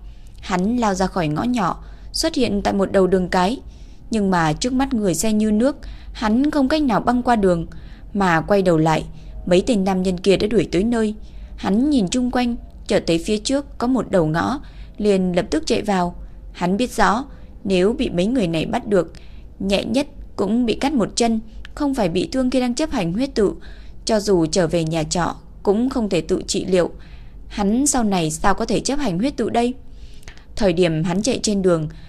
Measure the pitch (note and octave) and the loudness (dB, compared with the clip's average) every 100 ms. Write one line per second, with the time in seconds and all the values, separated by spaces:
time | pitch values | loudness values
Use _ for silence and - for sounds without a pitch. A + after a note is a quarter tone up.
0 | - - - - - F3+ G3 B3 G#3+ F#3 | -18 -18 -18 -14 -4 0 0 2 2 2
1 | F#3 G3 D#3 D3+ A#3+ B3 E3+ - - - | 0 0 0 0 0 0 0 -2 -10 -16
2 | - - D#4+ D4+ G#3+ G3+ G3+ G3+ F#3+ G3 | -10 -4 -2 0 0 2 0 2 2 4
3 | F#3 F#3 F3 F#3 F3+ C4+ - - - - | 4 2 2 2 2 -2 -8 -18 -18 -18
4 | - A3 G3 F3+ D#3+ D#3 B3+ C4 C4+ A#3+ | -4 0 2 2 2 0 0 0 0 0
5 | G3+ D3+ A3 G#3+ G#3+ G#3+ C4 - - - | 0 2 2 2 2 2 2 0 -8 -14
6 | - - G#3+ A#3 D4 D4+ C4 D#4 C#4 G3 | -14 -4 2 2 2 2 2 2 2 2
7 | - B3 B3 A#3 F#3+ E3+ E3 - - - | 2 2 2 4 4 2 -2 -10 -16 -16
8 | - G3+ F#3+ D#3+ D#3+ G3+ F#3 D#3+ D#3+ D#3 | -6 0 2 2 4 4 4 4 4 2
9 | - - - - - F3+ F#3 G#3+ F#3+ F#3 | -2 -10 -14 -8 2 2 4 2 2 0
10 | F#3 F3 G3 F#3 G#3+ A3 C#3 E3 A3 A#3 | 0 0 2 4 4 2 2 0 2 2
11 | G#3+ G#3+ - - - - F#3+ G#3 D4 C4+ | 0 -4 -12 -16 -14 -6 0 2 4 2
12 | F3+ B3+ B3 B3 B3 A#3+ - - - G3 | 2 0 0 0 0 -2 -10 -12 0 0
13 | - E3+ F#3+ G#3+ A#3+ C4+ C#4 - A#3+ B3 | 2 0 0 -2 0 -2 -2 -4 0 0
14 | - G3 D#3 D#3+ G3+ C#4+ - - - - | 2 2 2 0 0 -4 -8 -16 -14 -2
15 | G#3 F#3+ F3+ F3 F#3+ D#4 D#4 G#3 G#3 F#3 | 2 2 2 0 0 -2 0 0 2 0
16 | F3 - - - - - F3 G3+ B3 - | 0 -4 -12 -14 -16 -4 0 0 0 2
17 | F#3+ A3 C#4 - - - G3+ F#3 G3 A#3+ | 2 2 -2 -12 -18 -10 0 2 4 2
18 | - F3 G3+ C4 F3 E3 - A#3+ B3 G3 | 0 0 0 2 0 0 -2 -4 2 2
19 | E3 - - - - - F#3+ G3 - A#3+ | 2 -6 -16 -16 -16 -6 0 0 2 -2
20 | D4 - - - G3 A#3 A#3 - C4+ C#4+ | -2 -8 -8 -4 0 2 0 0 0 0
21 | F3 - A#3 A3+ - - - - C#4+ C4 | 0 2 2 0 -4 -12 -12 -4 -2 0
22 | F3+ F3+ F3+ C4 B3+ C4 B3 B3 D#4 B3 | 0 0 0 0 0 2 0 0 -2 0
23 | E3+ G3 C#4 - G3 - - - - - | -2 -2 -2 0 0 0 -10 -14 -16 -8
24 | - A3 G#3+ F3+ D#3 F#3+ D#3+ F3 D#3+ E3 | 0 0 4 2 2 2 2 0 0 -2
25 | D#3 F3+ D#3+ - - - G#3+ G3+ C4 C4 | -2 -2 -2 -4 -12 -4 0 2 2 0
26 | G#3 F3+ - F#3 - G3 - F3+ - - | 0 0 0 -2 -2 -4 2 2 2 -4
27 | - - - - - - G3 A#3 C#4+ C4 | -16 -16 -16 -16 -10 -2 2 2 2 2
28 | G#3+ F#3 D#3 D#3+ G3+ F#3+ A3+ F#3 - C#4+ | 2 2 0 0 2 2 2 0 0 0
29 | B3+ E3+ C4+ C#4+ G#3+ A3+ A#3+ C4 - - | 0 0 -2 -2 0 0 0 -2 -12 -16
30 | - - - - - - G3 E3+ F3 D#3 | -16 -14 -16 -18 -12 0 2 4 2 2
31 | F3+ F#3 B3+ A3+ - G3+ F#3 E3 D#3 - | 0 0 0 0 0 2 2 2 0 -8